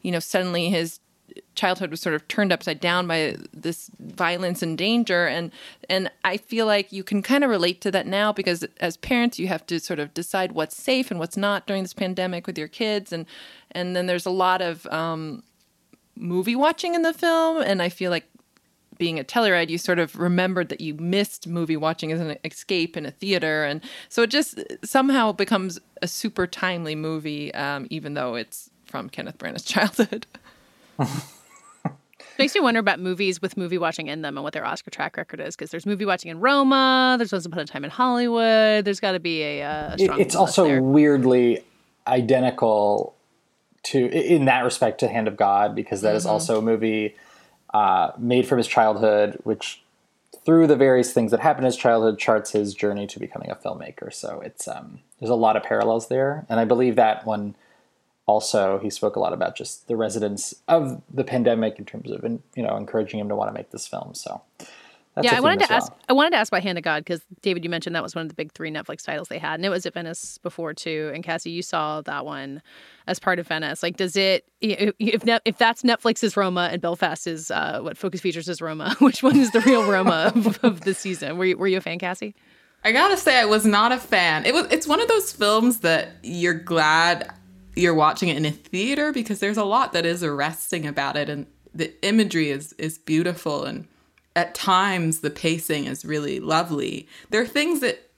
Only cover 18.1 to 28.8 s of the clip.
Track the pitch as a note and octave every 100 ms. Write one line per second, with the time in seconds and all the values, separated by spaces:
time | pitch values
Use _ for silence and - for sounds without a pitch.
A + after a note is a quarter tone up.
18.1 | E3+ - _ _ _ _ _ _ - E3+
19.1 | D#3+ C3+ A#3+ A3 F3+ E3 E3+ - F3 D#3+
20.1 | - F3+ F3+ F#3 F#3 E3+ - D#3+ D3+ E3+
21.1 | F#3+ G#3 - E3+ E3+ D#3+ D#3+ D#3 E3 D#3+
22.1 | E3 D#3+ D3 D#3+ - - F#3 E3 E3+ D3
23.1 | - G3 F#3 D#3+ D#3 D3 D3+ - - -
24.1 | - A#3 C#4 - - - - - C4+ C4+
25.1 | C4+ A3 F#3+ G3 G#3 F#3 E3+ _ - F3
26.1 | - A3 - F3+ - F#3 F3 D#3+ D#3 D#3
27.1 | D#3+ D#3 D3 D3 - C#3 C#3+ C3+ D#3 D3
28.1 | D3 B2+ A#2 A2+ - - _